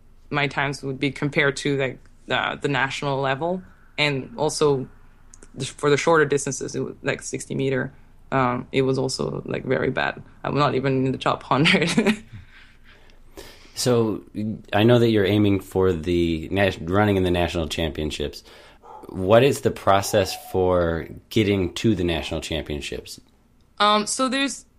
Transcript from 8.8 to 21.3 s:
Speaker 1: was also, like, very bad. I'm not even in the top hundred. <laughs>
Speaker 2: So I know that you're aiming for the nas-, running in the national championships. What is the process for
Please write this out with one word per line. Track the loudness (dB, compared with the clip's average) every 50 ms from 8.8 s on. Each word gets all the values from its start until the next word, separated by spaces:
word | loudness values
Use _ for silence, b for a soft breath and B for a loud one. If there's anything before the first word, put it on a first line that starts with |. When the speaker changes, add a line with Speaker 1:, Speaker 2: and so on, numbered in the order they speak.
Speaker 1:
was | 0 0 0 -2
also, | -2 -4 -4 -4 -4 -4 -6 -6 -6
like, | -6 -6 -6 -4
very | -2 -2 0 0 0
bad. | 0 0 -2 -2 -4 -6 -14 b b b
I'm | -8 -4 0
not | 0 0 0 0
even | 0 0 0 0 0 0
in | -2
the | -2 -2
top | -2 -2 -2 -2
hundred. | -2 -2 0 2 4 4 2 2 2 2
<laughs> | 0 2 2 2 0 -2 -6 B B B B B B B B B B B B B B B B B B B -20 -20 B B B B B B B B B
Speaker 2:
So | -2 0 2 2 2 2 0 -2 -4 -8 -10 -8 -6 -6 -6 -6 -8 -8 -2 2
I | 4
know | 6 6 6 6
that | 6 4
you're | 4 4 4
aiming | 4 4 4 4 4 4 2
for | 0 -2 0 2 4 4
the | 2 2 0 0 2 2 2 2 0 -2 -4 -2
nas-, | 0 2 2 2 0 -2
running | -4 0 2 2 4 4 4
in | 2
the | 2 2
national | 2 0 0 0 -2 -4 -4 -4
championships. | -4 -4 -4 -4 -4 -4 -6 -6 -4 -6 -6 -8 -8 -12 B B B B B B B B B B B B -16 -12
What | -8 -2 4 6 6 8
is | 8 6 2 0
the | -2 -2
process | -2 0 2 4 4 4 2 2 2 2 2 0 -2 -10 -10 -4
for | 0 2 2 4 4 2 2 0 -2 -4 -6 -10 -14 -18 -18 _